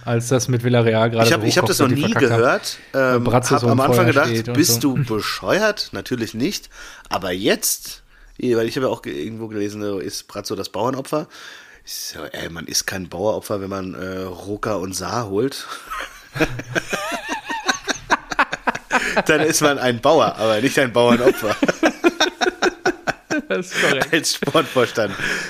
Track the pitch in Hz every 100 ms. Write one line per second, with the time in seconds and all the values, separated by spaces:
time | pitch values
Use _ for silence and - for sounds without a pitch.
0 | 120 117 120 131 - 120 120 120 113 110
1 | 117 117 113 110 113 - - - 135 139
2 | 180 233 120 117 123 196 - - - 135
3 | 131 123 120 120 - 143 120 120 139 123
4 | 160 139 123 113 113 123 175 120 143 131
5 | 120 107 - - 92 165 214 208 - 101
6 | - 123 110 110 156 - - - - -
7 | - 98 90 92 123 226 - - - -
8 | _ _ - - 123 113 117 139 127 113
9 | - 69 95 113 113 107 104 104 104 98
10 | 73 - - 101 - 98 98 92 120 131
11 | 135 151 - - - - - - - -
12 | - 82 78 - 82 82 - - - 98
13 | 85 87 104 92 - 104 98 98 95 -
14 | 92 92 92 87 92 104 113 98 95 92
15 | 87 110 107 98 135 - - - - -
16 | - - - - 156 - - 127 - -
17 | 622 698 880 880 784 906 - - - -
18 | - 330 - - 262 - - - - 247
19 | - 214 165 151 156 156 151 135 123 117
20 | 139 156 107 85 110 107 135 - 127 117
21 | 120 120 123 - 104 - - - 330 -
22 | 339 - 370 - 359 - - - 370 -
23 | - - - 302 - 190 175 - 170 135
24 | - 165 131 - - 160 135 131 117 -
25 | 104 - - -